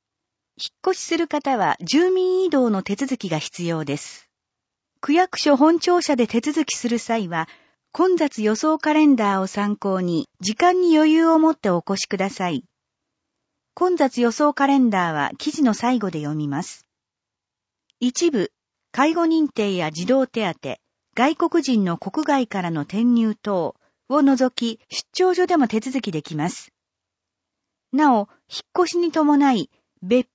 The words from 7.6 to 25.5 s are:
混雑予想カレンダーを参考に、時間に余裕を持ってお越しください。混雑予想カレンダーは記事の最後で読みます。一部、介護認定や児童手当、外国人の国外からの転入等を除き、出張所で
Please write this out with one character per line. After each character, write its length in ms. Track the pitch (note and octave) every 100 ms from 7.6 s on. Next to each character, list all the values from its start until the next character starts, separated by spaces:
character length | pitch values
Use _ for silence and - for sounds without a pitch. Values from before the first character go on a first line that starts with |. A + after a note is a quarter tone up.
| _ _ _
混 240 | - F#4 F4+
雑 260 | D4 -
予 140 | G#3+ G#3+
想 220 | D#4 D#4
カ 140 | D4+
レ 120 | D4+
ン 100 | D4+
ダ 220 | B3+ G3+ F#3+
ー 40 |
を 60 | F#3+
参 300 | - G3+ G#3
考 240 | G3+ F#3+
に、 280 | F3+ E3 - _
時 160 | F#3 G#3+
間 240 | F4 F#4
に 160 | F4+ D#4
余 160 | D#4
裕 140 | D#4 E4
を 120 | D#4+
持 140 | D#4+
っ 40 | D#4
て 140 | G#3
お 80 | F3
越 180 | - G3
し 100 | -
く 80 | G3
だ 140 | G3
さ 180 | - F3+
い。 140 | C#3+ - _ _ _ _ _ _ _ _ _ _
混 220 | - F#4 F4
雑 240 | C#4 A#3+
予 120 | A#3+
想 220 | A3+ D4
カ 120 | C#4+ C#4
レ 120 | C#4
ン 120 | B3
ダ 200 | G3 F3
ー 20 |
は 180 | D#3 C#3 -
記 120 | D4+
事 120 | D4+
の 120 | C4
最 240 | G3+ A#3+ B3+
後 120 | G3+
で 100 | E3
読 160 | D3 D#3
み 120 | D3
ま 140 | C#3+
す。 240 | F#3 - _ _ _ _ _ _ _ _ _ _ _ _
一 300 | B3 - E4+
部、 220 | C4 F3 - _ _ _
介 220 | - D4
護 120 | E4 E4
認 220 | D#4+ D4
定 260 | - G#3
や 160 | F3+ D#3
児 160 | D#3 F3+
童 200 | C4+ C4
手 260 | - G3+
当、 220 | D#3+ C#3 - _ _ _
外 220 | - C4 E4
国 260 | E4+ E4+
人 220 | C4+ A#3
の 140 | F#3+ E3+
国 260 | - D4+
外 220 | D#4 C#4+ A#3+
か 160 | G3+
ら 80 | F3
の 120 | D#3+
転 220 | D3 G3
入 300 | A#3+ A#3 A3
等 420 | G#3 G#3+ F#3+ D3+ - _ _ -
を 140 | C#4+
除 320 | C#4 C4 B3+
き、 260 | - A#3 A3 _
出 160 | - -
張 220 | - F#4
所 120 | F4
で 100 | F4+